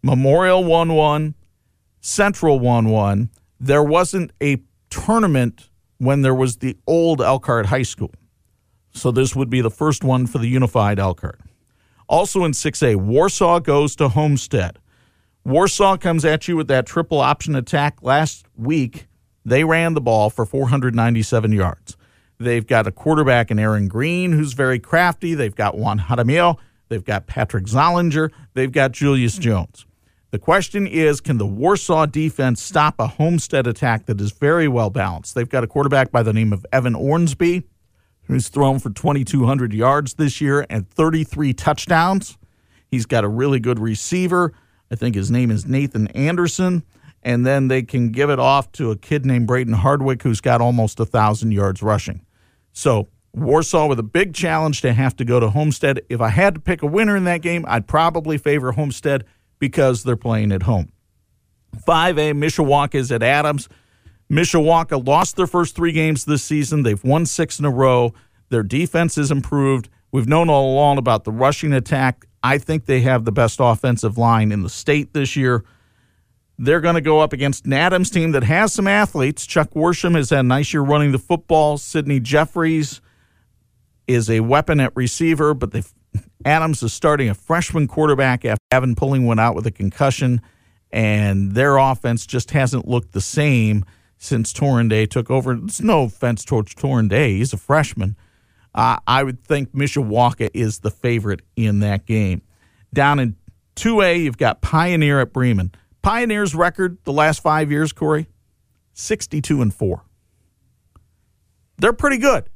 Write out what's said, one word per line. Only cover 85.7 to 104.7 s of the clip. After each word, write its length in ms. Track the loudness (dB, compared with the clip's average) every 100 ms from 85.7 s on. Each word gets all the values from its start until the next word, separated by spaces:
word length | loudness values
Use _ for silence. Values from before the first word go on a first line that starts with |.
they've, 200 | -6 -8 _ _ -12 -12 _ 0
Adams 360 | 0 0 -2
is 120 | -4
starting 340 | -2 0 2 0
a 60 |
freshman 540 | -4 _ -2 -2 -2 -2
quarterback 560 | 0 0 2 2 0
after 180 | -2 -4 _
Evan 240 | 0 2
Pulling 320 | -2 0 0 2
went 140 | 2
out 140 | 2
with 120 | 0 -6
a 40 |
concussion, 720 | -4 -6 0 -2 0 0 -2 -4 _ _ _ _
and 640 | -2 0 0 0 0 0
their 240 | 0 2 4
offense 480 | 2 0 -2 -4
just 280 | -4 -8 -4
hasn't 360 | -2 0 -2 -2
looked 240 | -4 -4
the 80 | -8
same 640 | -4 -2 0 2 2 0 -4 _ _ _
since 360 | -6 -4 -4
Torrendale 540 | -2 0 2 2 2 0
took 220 | -2 -2
over. 220 | -2 -2
It's 300 | -4 -6 -4
no 220 | 0 2
offense 380 | 0 -2 -4 -2
towards 320 | -2 -2 -2
Torrendale. 640 | -6 -2 0 2 2 0 0
He's 160 | -2
a 60 | -6
freshman. 580 | 0 0 0 -4 -6 -6 _ _ _ _ _
Uh, 240 | 0 0 0 0
I 180 | 0
would 180 | 0 -6
think 300 | _ -4 -2
Mishawaka 760 | -4 -2 -2 -2 2 2 2 -6
is 240 | -2 -4 -4
the 120 | -6
favorite 520 | -4 -2 -2 -4 -8 _
in 260 | -4 0 0
that 260 | 0 -2 -2
game. 340 | -2 0 -4 _ _ _ _ _
Down 240 | 0 2 2
in 180 | -2 -6 -18 _ _
two 260 | -6 -2 2
A, 160 | 2 2
you've 220 | -2 0
got 240 | -2 -2
Pioneer 580 | -2